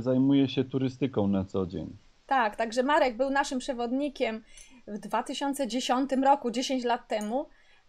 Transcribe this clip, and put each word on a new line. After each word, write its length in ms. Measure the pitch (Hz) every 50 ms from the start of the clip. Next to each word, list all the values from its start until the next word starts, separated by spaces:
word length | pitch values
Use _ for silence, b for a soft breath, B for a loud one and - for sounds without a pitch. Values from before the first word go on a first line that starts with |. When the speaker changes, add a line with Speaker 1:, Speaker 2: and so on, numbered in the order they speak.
| 117
Speaker 1:
zajmuję 460 | 127 127 127 131 139 139 139 139 127
się 160 | 131 - 127
turystyką 640 | 127 - 135 131 131 123 - 147 123 - 113 101
na 180 | 98 98 95 95
co 220 | 98 - 98 95
dzień. 300 | 85 92 90 80 - - - - - _ _ _
Speaker 2:
Tak, 300 | - 277 262 233 214 208
także 260 | - 226 233 214 254 247
Marek 340 | 269 294 330 294 254 226
był 140 | 214 262 277
naszym 280 | 269 277 302 - 285 254
przewodnikiem 840 | - - 269 233 240 233 247 269 285 294 269 - 262 226 220 220 226 B B B B B 269 247 B -
w 100 | 208 214
dwa 240 | 208 208 - 220 240
tysiące 460 | - 285 - 294 277 277 277 277 220
dziesiątym 560 | 220 262 254 - 254 247 277 262 269 247 269
roku, 260 | 269 277 - - 240
dziesięć 340 | 214 233 262 - 269 262 233
lat 240 | 240 233 240 - -
temu. 380 | 240 214 208 208 226 269 302 302 b b b b b b b